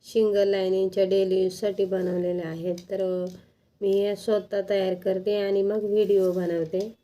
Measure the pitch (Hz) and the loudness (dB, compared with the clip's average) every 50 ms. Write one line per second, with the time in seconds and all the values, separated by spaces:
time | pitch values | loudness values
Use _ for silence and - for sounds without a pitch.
0 | _ - - 226 220 214 202 202 202 196 196 196 190 185 190 190 190 190 185 202 | _ -2 0 2 2 4 4 2 2 2 2 0 0 0 0 0 0 0 2 0
1 | 196 185 190 196 190 190 185 185 185 185 185 - - 208 190 190 196 185 190 185 | 2 4 4 2 2 2 2 2 2 0 0 -2 -4 -4 0 0 -2 0 0 -2
2 | 185 180 180 180 180 180 180 175 175 165 160 165 165 180 175 175 - - 196 190 | -2 0 -2 0 0 -2 -2 -2 -4 -6 -8 -6 -4 -6 -6 -6 -6 -8 -4 -4
3 | 190 185 185 180 180 180 180 180 - _ _ _ _ _ _ _ 208 196 190 196 | -2 -2 -2 -4 -4 -6 -8 -14 -20 _ _ _ _ _ _ _ -2 0 2 2
4 | 202 202 202 196 - - 214 208 196 - - 202 190 196 208 196 190 185 185 180 | 2 0 -2 -4 -2 0 0 0 0 -2 -4 -4 -2 0 0 0 2 0 -2 -2
5 | - 196 190 190 185 208 208 208 202 196 202 196 196 202 208 220 208 208 202 214 | -2 -2 -2 -2 0 -2 0 0 0 0 0 0 0 0 0 -2 -2 0 2 2
6 | 214 190 202 196 185 185 180 185 180 175 170 170 165 156 - 185 202 220 226 _ | 2 4 4 4 4 2 2 0 -2 -2 -2 -2 -2 -2 -2 -4 -4 -4 -10 _